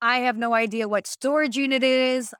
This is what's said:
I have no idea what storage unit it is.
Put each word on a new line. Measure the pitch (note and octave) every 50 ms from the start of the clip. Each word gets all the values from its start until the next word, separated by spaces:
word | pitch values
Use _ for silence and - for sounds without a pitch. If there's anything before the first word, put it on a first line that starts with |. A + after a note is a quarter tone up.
| -
I | A#3 B3 B3+
have | B3 B3+ A#3+
no | G#3+ A#3 A#3 A#3
idea | A3+ A3+ A3 G3 A3+ A3 G#3
what | G#3+ G3+ -
storage | - - - - C4 C#4+ D4+ D#4 C#4+ G#3+
unit | C4 C#4 C4+ C4+ B3+ B3
it | C4 C4 C4
is. | C4 B3+ B3+ B3+ A#3+ - - -